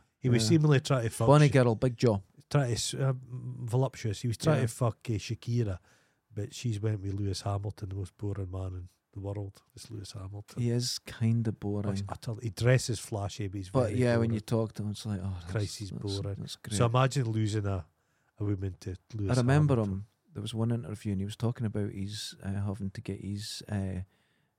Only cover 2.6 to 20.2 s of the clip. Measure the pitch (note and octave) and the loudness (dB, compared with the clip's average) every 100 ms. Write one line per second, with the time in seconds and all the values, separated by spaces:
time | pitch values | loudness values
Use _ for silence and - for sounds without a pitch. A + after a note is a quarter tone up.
2.6 | B2 A2+ - B2+ C3+ B2+ B2 B2+ A#2+ B2 | 2 0 -2 0 0 0 -6 -10 -10 -8
3.6 | A#2+ B2 C3+ - A2 G2 A#2+ A2 D#3+ C#3+ | 0 0 0 -2 -4 -2 -2 0 2 4
4.6 | A#2 - A#2+ - - G#2 - A2 - A#2+ | 2 0 -2 -2 -4 -4 -4 -6 -2 0
5.6 | G#2 F2+ _ _ _ _ _ G#2 G2+ - | 0 -4 _ _ _ _ _ -8 -8 -6
6.6 | B2 G#2 A2 G#2+ G2 G2 G2 F#2 G2+ G2 | -4 -2 -2 -4 -4 -4 -2 -2 -4 -4
7.6 | G#2 - F#2 G2 F#2 - G#2 G2 F#2 F#2 | -6 -8 -8 -8 -10 -8 -6 -6 -6 -6
8.6 | F#2 F#2 F2+ _ _ G2+ G2 G2+ G2+ - | -8 -8 -12 _ _ -10 -8 -8 -8 -12
9.6 | _ - - G#2+ G2 G2+ G2 G2+ - - | _ -20 -14 -12 -12 -12 -12 -12 -10 -4
10.6 | A#2+ A#2+ B2 - - - A2+ A#2 A2+ - | 0 0 -2 -4 -8 0 2 2 0 -2
11.6 | G2+ G#2 G2+ G2 G2+ - - G#2+ A#2 - | -2 -2 -2 -2 -4 -8 -8 -6 -6 2
12.6 | A#2+ B2+ - G#2 - G#2+ G2+ - G2 G2 | 6 6 4 -4 -4 -4 -4 -4 -6 -6
13.6 | F#2 C3 A2+ B2+ B2 A#2 A2+ A2 - A2+ | 0 2 2 4 4 4 2 0 0 0
14.6 | A2 - G#2 G2+ G#2+ G2 G2 F2+ E2+ G#2 | 0 -4 -6 -6 -4 -4 -4 -6 -4 -4
15.6 | G2 - G2+ - G2+ G2 G2 G2 - - | -4 -6 -10 -8 -6 -4 -4 -6 -10 -12
16.6 | - G2+ A#2+ B2 C3 C#3+ A2+ A2 G#2+ G#2+ | -2 4 6 6 4 2 0 0 0 0
17.6 | G2 F#2 - _ _ _ _ - G#2 F#2+ | 0 -2 -6 _ _ _ _ -6 -2 -2
18.6 | G2 F#2 F#2+ F2+ _ A2 G2 B2 B2 D3 | -4 -6 -10 -10 _ -4 0 2 4 4
19.6 | D3 A#2+ G2+ F#2+ G#2 _ | 6 4 2 -2 -8 _